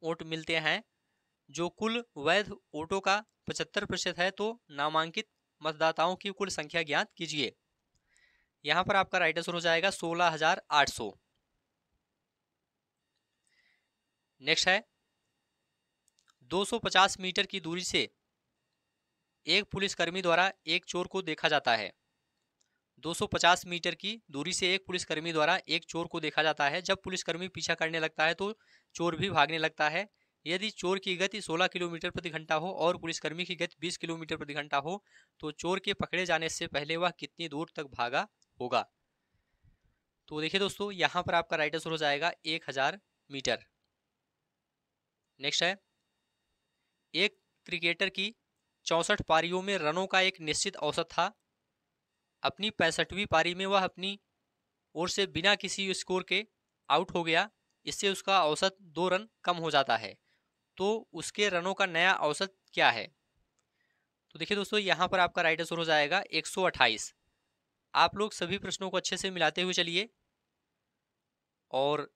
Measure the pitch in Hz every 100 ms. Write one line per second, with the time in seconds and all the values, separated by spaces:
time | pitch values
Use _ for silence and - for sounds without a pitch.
0 | 160 170 160 160 156 160 156 185 - _
1 | _ _ _ _ _ 139 170 - 220 233
2 | 233 156 143 190 202 - _ 151 160 196
3 | 190 202 - _ - - 160 - 208 180
4 | 185 175 185 190 208 233 - 143 147 156
5 | 165 190 - _ _ _ 156 151 160 165
6 | 165 185 202 190 196 175 151 170 160 147
7 | 208 - 165 151 113 - _ _ _ _
8 | _ _ _ _ _ _ 143 160 185 196
9 | 185 185 165 160 170 170 165 165 190 -
10 | 170 170 175 160 160 190 - 147 135 -
11 | 107 - _ _ _ _ _ _ _ _
12 | _ _ _ _ _ _ _ _ _ _
13 | _ _ _ _ _ _ _ _ _ _
14 | _ _ _ _ 135 165 180 196 - _
15 | _ _ _ _ _ _ _ _ _ _
16 | _ _ _ _ 123 170 202 226 196 185
17 | 190 - 185 185 190 196 160 175 175 175
18 | 107 _ _ _ _ _ _ _ _ _
19 | _ _ _ _ 147 185 202 - 190 -
20 | 170 185 175 165 190 - 156 175 - 180
21 | 175 190 170 151 160 147 127 113 98 -
22 | _ _ _ _ _ _ _ _ _ _
23 | 147 170 208 170 170 180 180 175 175 165
24 | 196 220 - 139 151 175 185 190 - 180
25 | - 156 170 160 151 185 - 165 - 165
26 | 170 165 156 156 156 151 143 165 175 196
27 | 190 185 - 165 185 - 160 165 160 165
28 | 156 - 156 170 196 220 _ _ _ -
29 | 170 160 190 160 147 160 156 - 151 165
30 | 208 _ _ _ 147 180 214 - 180 196
31 | 196 175 196 214 - 165 185 180 175 165
32 | 180 175 170 160 156 156 175 - 160 180
33 | 165 160 156 160 180 165 175 - 165 -
34 | 165 165 156 160 147 147 147 139 143 202
35 | - - _ _ 156 - 165 190 - 196
36 | 160 170 180 160 160 - 170 139 147 165
37 | 175 - 151 - 165 143 165 - 143 123
38 | 120 139 214 _ _ - 123 120 101 _
39 | _ _ _ _ _ _ _ _ _ _
40 | _ _ - 151 156 190 196 - 202 190
41 | 147 180 180 170 165 165 156 160 165 160
42 | 151 143 170 - 160 160 - 135 139 196
43 | _ _ - 139 127 113 - _ _ _
44 | _ _ _ _ _ _ _ _ _ _
45 | _ _ _ - 139 - 170 196 _ _
46 | _ _ _ _ _ _ _ _ _ _
47 | _ 151 208 - _ _ - 175 170 170
48 | 190 190 202 - _ _ _ _ - 165
49 | 165 208 - 160 165 185 190 190 151 165
50 | 190 190 185 185 156 151 202 - 151 147
51 | 165 - 180 - _ _ _ _ _ _
52 | _ _ _ _ 139 - 208 - 165 160
53 | 160 180 202 165 165 175 196 196 180 -
54 | 190 202 _ _ _ _ _ _ _ 151
55 | 175 - 190 156 190 202 185 - 196 185
56 | - 185 175 185 214 _ _ _ - 147
57 | 185 175 165 165 214 _ _ _ 151 -
58 | 196 190 - 196 156 151 190 - 185 151
59 | 180 185 220 _ 185 175 160 143 131 113
60 | 104 - _ _ _ _ _ - 196 220
61 | - 170 151 - 208 180 180 190 196 165
62 | 185 190 151 147 196 _ _ - 147 117
63 | 95 _ _ _ _ _ _ _ _ _
64 | _ _ _ 156 165 202 190 214 190 156
65 | 180 185 175 180 165 160 165 170 160 156
66 | 147 185 - 160 - - 180 - 123 107
67 | - - _ _ _ _ _ _ _ 143
68 | 170 196 214 - 175 196 190 - 190 180
69 | - 185 196 180 156 170 185 180 170 175
70 | 220 _ _ _ _ _ _ _ _ _
71 | _ _ _ _ _ _ _ 127 139 151
72 | 139